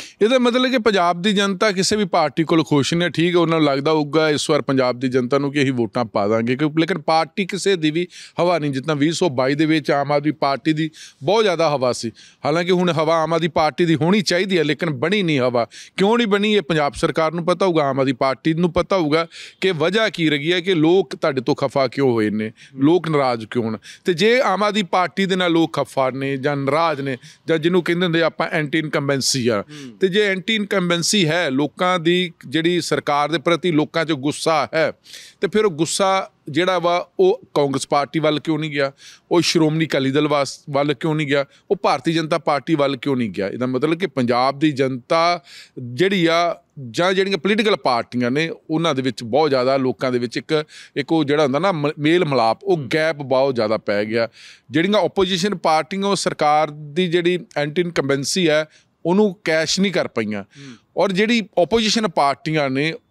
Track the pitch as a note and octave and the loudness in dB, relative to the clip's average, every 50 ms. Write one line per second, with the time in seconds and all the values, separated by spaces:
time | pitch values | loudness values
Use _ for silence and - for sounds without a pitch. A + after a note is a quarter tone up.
0 | - - - - G3 A3 C4 B3+ A#3+ B3 A3+ B3+ B3+ C4 B3+ B3+ G#3+ A#3 G3+ - | -12 -10 -4 0 2 2 2 2 2 2 2 2 0 0 0 0 2 2 2 2
1 | A#3+ A3+ F3 F3 F3 A3 G3+ G3+ G3+ G3 G3 F3+ A#3 A3 F#3 F#3 F#3 - G#3+ G#3+ | 2 2 0 0 0 0 0 2 0 0 0 0 0 0 0 0 -2 -2 0 -2
2 | G#3 F3 - F3+ D#3 D3 - - D#3+ D#3 F3 D#3+ D3 - D3+ C#3+ C3 - E3+ E3+ | -2 0 0 0 0 0 0 -2 0 2 2 0 2 2 2 0 0 0 0 -2
3 | F3 E3+ - - E3+ F3+ E3+ F3+ E3+ D#3+ E3 D#3+ D3+ D3 C3+ C#3 C#3+ D#3 D#3+ D#3 | -2 -2 0 0 0 2 2 2 2 2 2 2 2 2 0 0 0 0 0 0
4 | D3+ D3 C#3 E3 D#3 D#3 D3+ C3 - - D#3 C#3+ C3 - C#3 C3 B2+ B2+ B2 B2 | 0 0 0 2 2 2 0 0 0 0 0 0 0 0 0 2 2 0 0 -2
5 | C3+ C3 B2 C3 B2 A#2+ C#3+ C#3 C#3+ C#3+ C#3 D3 C#3 C3+ C3+ A#2+ A#2 G2+ - B2+ | -2 -2 0 0 0 0 0 0 0 0 -2 0 0 0 0 0 -2 -2 -2 -4
6 | A#2+ G#2+ - A2+ G2+ G#2 A2 A2+ A#2 A#2+ C3 C3 D#3 D3+ D3+ D#3+ E3 D#3+ F#3+ E3 | -4 -2 -2 -2 0 0 0 0 0 0 -2 0 -2 -2 0 0 -2 -2 -2 -4
7 | D3 - D#3+ D#3+ D#3+ D3 - - F#3+ F3 G#3 F3+ - G3 G3 E3+ D#3 D3+ D3+ E3+ | -2 0 2 2 0 0 -4 -6 -6 -4 -4 -4 -2 0 0 0 0 -2 -2 -2
8 | F3+ - - - - - - - E3+ F3 F3 D#3+ D3 D3 C3+ C3+ B2+ D#3 D#3 C#3 | -4 -6 -10 -18 -20 -10 -4 -2 0 2 2 0 0 -2 -4 -4 -4 -2 -2 0
9 | C#3 D#3+ D#3+ - F3+ E3+ C3 B2+ B2+ C3+ C#3+ D3 D#3+ D3+ D#3+ D#3+ C3+ - D3+ C#3+ | 0 0 0 0 0 0 0 0 0 0 2 0 2 2 0 0 0 0 0 0
10 | C#3+ C#3+ D3 D3 C#3+ D3+ C#3+ - D3 C#3 C#3 B2+ - D#3+ D#3+ D#3 E3 D3+ - - | 0 0 0 0 0 -2 -2 -2 -2 -2 -2 -2 -2 -2 -2 -2 -2 -6 -6 -12
11 | - - - - C3+ D#3 G3 A3+ A3 G3 E3+ D#3 E3 D3+ D3 C3 B2+ B2 A2+ - | -20 -20 -18 -8 -2 0 2 2 2 2 2 2 2 0 0 0 0 0 -2 -2
12 | - A2+ - - - - - _ - C3+ D#3 E3+ F3+ F3 F#3 F3 F#3 F3 D#3+ D#3+ | -6 -10 -10 -12 -20 -20 -14 _ -4 -2 0 0 0 0 0 2 2 0 0 0
13 | D#3 D#3 E3 E3 D#3 D#3+ E3 E3 E3+ E3+ - F3 D#3 D3+ C#3+ - F3 D#3+ E3 B2+ | 0 2 2 0 0 0 0 0 -2 -2 0 0 0 0 2 0 2 2 2 2
14 | D3+ E3+ G3+ A3 E3+ - F3+ F3 F#3 F#3 F#3+ E3+ D3+ D3 D3+ - F3+ E3 D3 A#2+ | 2 2 2 2 2 0 0 0 0 0 0 0 0 0 -2 -2 -2 -4 -4 -2
15 | C3+ E3+ G#3 G#3+ F#3+ E3 D3+ C3 B2 B2+ A#2+ A#2+ A2+ - - - - - _ - | -2 -2 0 0 0 0 0 0 0 0 0 0 -2 -4 -6 -16 -20 -10 _ 0
16 | F#3+ G3+ A#3 A#3+ A#3+ G#3 G3 G3+ G3+ G#3+ G#3+ G3+ F3+ - F3 D3+ D3 C#3+ - - | 0 2 2 2 2 2 0 0 2 2 0 0 0 0 0 0 0 -2 -2 -2
17 | - D#3 C#3 E3 D#3+ D#3 D#3 F3 E3 F3 F3 F3 G3 F#3+ E3+ D#3+ D3 C#3 C3 C#3 | -2 -2 0 0 -2 -2 -2 -4 -2 -2 0 0 0 0 2 2 0 0 0 0
18 | C3+ C3+ C3 - C#3 C3+ C3 - - E3 E3 D#3+ F3+ F3 D#3+ F3+ E3 - G3+ F#3+ | 0 0 0 0 0 -2 -2 -2 -2 -2 0 0 0 0 0 0 -2 0 0 0
19 | E3 D3 D3+ D#3+ E3 E3 - - - - - - - F#3+ F#3 C#3+ D3+ F3+ F#3 A3+ | 0 2 0 0 0 -2 -8 -18 -20 -20 -8 -4 -2 -2 0 0 0 0 2 0
20 | A3 G#3 - F3+ E3 D3+ D3 C#3+ C#3+ E3 F3 F#3 E3 G3 F#3+ D#3+ D3+ E3 F3 G3 | 0 0 -2 0 0 0 0 0 -2 -2 -2 -2 0 0 2 2 4 4 4 4
21 | F#3 - - - - D#3+ C#3 C3 A#2 - C#3+ - C#3+ C3+ - C#3 C3+ B2 - C#3 | 2 0 -4 -2 -2 -2 -2 -2 -2 -2 -2 -2 -2 -2 0 0 0 0 0 0
22 | C#3 C3 A#2 A2+ G#2+ G#2+ G2+ G#2+ G#2+ A2 - - - - C#3 C3 C3+ D3+ F3 F#3 | 0 2 2 2 0 0 -2 -2 -6 -8 -10 -14 -20 -16 -4 0 2 4 4 2
23 | D#3 D#3+ D#3 C#3+ C3+ B2+ B2 A#2 A2 G2+ - B2 A2 A2+ A2 G2+ - - - - | 2 0 0 0 0 0 0 -2 -6 -6 -4 -4 -4 -4 -6 -8 -12 -16 -20 -8
24 | - F#3+ F3+ D3 G3 A3 A#3+ B3+ - G#3+ - G3 G#3+ G#3 G3 G#3+ F#3+ E3 - F#3 | -4 -2 0 2 2 2 4 2 2 0 0 0 0 0 0 -2 -2 0 0 0
25 | F3+ D#3+ - - G3 F3+ F#3+ F#3 F#3 F3 E3 E3 E3 D#3 - D3+ C3 - - C#3+ | 0 0 -2 -2 -2 0 0 0 0 2 2 2 0 0 0 -2 -4 -2 0 0
26 | C3 C3 B2 C3+ C3+ C#3 C#3 C3+ B2+ D3 C#3+ C#3+ C#3 C3+ C#3 D#3 E3 E3 D#3 C3+ | 0 0 -2 -4 -4 -4 -4 -2 -2 -2 -2 -2 -2 0 0 2 2 0 -2 -2
27 | C#3 C3+ C3 A#2+ - - - _ _ - D#3+ D#3+ D3 E3+ F#3 F#3 D#3+ E3+ E3+ F3 | -4 -6 -6 -8 -10 -16 -20 _ _ -2 -2 0 0 0 0 0 0 0 -2 0
28 | F#3 F3 D#3+ E3 E3 D3+ - - D#3+ E3+ F#3 E3 D3+ C#3 E3 D#3+ D#3 D3+ - D#3+ | 0 0 0 2 0 0 0 -2 -4 -4 -2 -4 -4 -2 -2 -4 -2 -2 -2 -2
29 | C#3+ C#3 C#3 C3+ A#2+ - - C3+ A2+ A#2+ A2+ G2+ F#2+ - D3+ D3 C#3 B2+ A2 - | -2 0 -2 -2 -2 -2 -2 0 0 0 0 0 -2 -6 -12 -18 -18 -16 -8 -2
30 | F#3+ G3 F3 G#3+ G#3 G3+ F#3+ F#3+ E3 - A3+ G#3+ G#3 F#3 G#3 G3 F3+ F3 F3 E3+ | -2 0 2 2 2 2 0 -2 2 2 2 2 2 0 0 0 2 2 2 0
31 | D#3+ - - G#3+ F3 D3+ D#3+ F3 F3 C#3+ C3 C3+ D3+ C#3+ - - F#3 F3+ F#3 F3+ | 2 2 2 4 4 4 2 2 2 0 2 0 0 0 -2 0 0 2 2 2
32 | D#3 E3+ F3 F3+ F#3 E3+ - _ - C3+ B2 D#3+ D#3+ E3+ F3+ E3+ D3+ - D#3 C3 | 2 2 2 2 0 -2 -6 _ -10 -4 -2 0 2 2 2 0 0 -2 -2 -2
33 | - - C#3+ C#3+ D3 D3 D#3 E3 B2+ F3 F3 D#3 - F3+ D#3+ D3 D3+ - - E3 | 0 0 0 2 2 0 0 -2 0 0 0 0 0 0 2 0 0 0 -2 -4
34 | D#3+ D3+ E3 C3 B2+ D3 C3+ - - D#3 E3 D3 C3 - - D#3+ D#3 A#2+ - _ | -2 -2 -2 -2 -2 -4 -4 -2 0 0 0 0 0 0 0 0 0 0 -2 _
35 | _ - - - - - - - - F3+ F#3 G#3+ G#3+ G#3 D#3+ C#3 D#3+ - - - | _ -20 -20 -20 -20 -20 -12 -6 -4 -2 0 0 0 0 0 -2 -4 -2 0 0
36 | G3 F#3+ F#3+ F#3+ - - _ _ - - C3 D#3 F3+ F#3 F#3 F3 E3+ F3 F3 F3 | 0 2 0 0 -2 -6 _ _ -12 -6 -2 0 0 2 0 0 0 0 0 0
37 | - - _ - F#3+ F#3 G3+ - - - - D3+ C#3+ C#3 C3 C3 - - D#3 C#3+ | -2 -4 _ 2 2 2 2 0 -4 -4 -2 0 0 0 0 -2 -4 -2 -2 -2
38 | C#3+ B2 - E3 D3+ D3+ D3+ D3 - D#3+ D#3 D3+ D#3 D#3 C#3+ C#3+ C#3 C3+ - _ | -2 -2 -2 0 0 0 0 0 -2 -4 -4 -4 -4 -4 -2 -2 -2 -2 -4 _
39 | - - - - _ - E3+ F3 D#3 - - E3 D#3+ D3+ D3+ D#3+ E3 D3 - D3 | -20 -20 -20 -18 _ -2 0 0 2 2 2 2 2 2 2 0 0 0 0 0
40 | C3+ C3 C3+ D3 D3+ D3+ D3 C#3+ C#3 - - - - - C#3+ C#3 C#3+ D3 D3 - | 0 0 0 0 0 2 0 0 -2 -2 -6 -12 -10 -4 -2 0 0 0 -2 -2
41 | - E3 D3+ D#3 D#3 C#3 C#3+ C#3+ C3+ - _ _ _ - G3+ F#3 - G3+ D#3+ C#3 | -2 -2 -2 -2 -2 0 0 -2 -2 -4 _ _ _ -4 -4 0 0 0 0 0
42 | - E3 E3 E3 E3 D3 E3+ D#3+ - E3 D3 C#3 - - D#3+ C#3+ C#3+ C#3 C#3 A#2+ | 0 -2 -2 0 0 0 -2 -2 0 0 0 0 0 0 0 2 2 2 0 -2
43 | - C#3 C#3 B2+ A#2+ G#2 F2 G2 F#2+ G2+ - A2+ B2 B2+ B2+ B2+ C#3+ D#3 E3+ E3 | -2 -2 -2 0 -2 -4 -4 -4 -4 -4 -4 -4 -4 -2 -2 -2 0 -2 -2 -2
44 | G3 F3 - C3+ B2 A#2 B2 A#2+ B2+ C3+ C#3 C#3 D#3 D#3 C#3+ B2 C#3 C3 C3+ B2 | -4 -4 -2 -2 0 2 2 2 2 0 0 0 0 0 2 0 -2 -2 -2 -6
45 | - - E3+ E3 E3 F3 F3 E3 - - - - - - - C#3+ B2+ A#2+ B2 B2 | -4 -2 0 2 2 2 0 -2 -6 -14 -20 -20 -20 -20 -16 -14 -12 -8 -2 0
46 | F3 G3 G3+ F#3+ E3 E3 D#3+ E3+ F3 E3+ - - _ _ - D3 C3 A#2+ A2 D3 | 0 2 2 2 2 2 2 2 0 0 -2 -6 _ _ -18 -16 -14 -8 -4 0
47 | E3+ F#3 G3 F#3 F#3+ G3 G3 E3+ - G3 A3 G#3 G3 G#3 G3 - - C#3+ B2 A#2 | 0 0 2 0 0 0 -2 -2 0 0 0 2 2 0 0 0 0 0 0 0
48 | A2+ - - B2 B2 A#2+ B2+ D3 E3 E3 - - _ - D#3 D#3+ E3+ E3 C#3+ C3+ | -2 -2 -4 -2 -2 0 0 -2 -2 -4 -6 -10 _ -6 -4 -2 0 0 -2 -2
49 | B2 C3+ - - B2 A2+ G#2+ D3 D#3+ D3+ C#3 C3 B2 C3 C3+ C#3 C3 B2+ A#2 - | -2 -4 -4 -6 -6 -2 0 2 2 2 2 2 2 2 0 0 0 -2 -2 -2
50 | - C3 B2+ A#2+ A#2+ A2+ - C3 A#2+ - D#3 D3+ D3+ - - - - - - D3 | -2 -2 -2 -2 -2 -4 -6 -8 -6 -2 -2 -2 -4 -4 -12 -20 -20 -12 -8 -6
51 | C#3 - E3 D#3+ D3+ C3 D3 D3+ D#3 C3+ C3 D3 F3 G3+ F#3 D3+ C#3+ C#3+ D3+ - | -4 0 0 0 0 2 2 2 2 2 0 0 0 0 0 0 -2 -4 -2 0
52 | C#3+ D3+ E3+ F3+ F3+ D3 C#3 B2 A2+ A2+ - - - - F#3 D#3+ C#3 A#2+ D#3 D#3 | 0 2 2 2 2 2 2 2 2 2 0 0 0 -2 -2 -2 -2 -2 -2 -2
53 | D#3 D#3+ D#3+ D3 C#3+ B2+ C3 B2+ C3+ C#3 C3 A#2 A2 G#2+ A2 G#2+ - - G#2 G2+ | 0 -2 -2 -4 -4 0 0 2 2 2 0 0 0 0 0 -2 -2 -2 -2 -2
54 | G#2+ A2 A2 A#2 A2+ A2+ _ - - - - _ _ - A#2 D#3 E3+ G3 G#3 G#3 | -2 -2 -2 -2 -2 -4 _ -12 -20 -20 -20 _ _ -4 -2 0 0 2 2 2
55 | F3 D3+ - G3 F#3+ F#3 G3 F3+ F3 G#3 G3 E3 - E3 D#3+ D#3 D#3 - G3 G3 | 2 0 0 0 0 0 0 -2 -2 -2 -2 -2 0 2 2 2 0 -2 -6 -4
56 | G3 G3+ G3 - - F3+ D#3+ - D#3 D3 D3+ D3+ D#3 D3+ D3 D3+ D3+ D3 C#3+ F3 | -2 -2 -2 -2 -2 -4 -2 0 2 2 4 2 2 0 -4 -10 -16 -8 -2 -2
57 | F#3 F3 D#3+ F3 E3+ F3 F3+ E3+ - - - D3+ D3 D3+ D3 F3+ F3 F3 E3 E3+ | 0 0 0 0 2 0 0 -2 -4 -6 -6 -4 -4 -4 -2 -4 -4 -2 -2 -4
58 | C#3+ C3+ C#3 C#3 C#3 - - G3 F3 D#3 D3+ D#3 D#3 - _ _ _ _ _ _ | -2 0 0 -2 -2 -2 -2 0 2 2 2 2 0 -4 _ _ _ _ _ _
59 | - D#3+ F3+ G3+ G#3+ G#3 F3 - - E3+ D#3+ D#3+ D#3+ C#3+ - F#3 G3 G3+ E3 F3+ | -2 0 2 4 2 2 0 -4 -2 0 0 0 0 0 0 0 0 0 0 -2
60 | C3 - - A#2+ A2+ G#2 G#2+ G2+ G2 _ - C#3+ C#3 C3+ A#2+ G#2+ _ _ - D3+ | -2 -2 -2 -4 -4 -4 -4 -8 -10 _ -18 -20 -20 -20 -20 -20 _ _ -4 -2
61 | F3 G3+ F#3 F3 G#3+ A3 A#3+ A3+ F#3+ - - - F3 - A3+ A#3 A3 G#3+ - A#3 | -2 0 0 0 2 2 2 0 -2 -2 0 0 0 2 2 0 0 0 0 0
62 | A3 G3+ - E3 C#3+ C#3 C3+ - - E3 D#3 D#3 C#3+ C3+ C3 C3+ D3 D#3+ D#3+ - | -2 -2 0 2 2 2 0 -2 -4 -4 -2 0 0 0 0 -2 -2 -2 -4 -6
63 | _ _ | _ _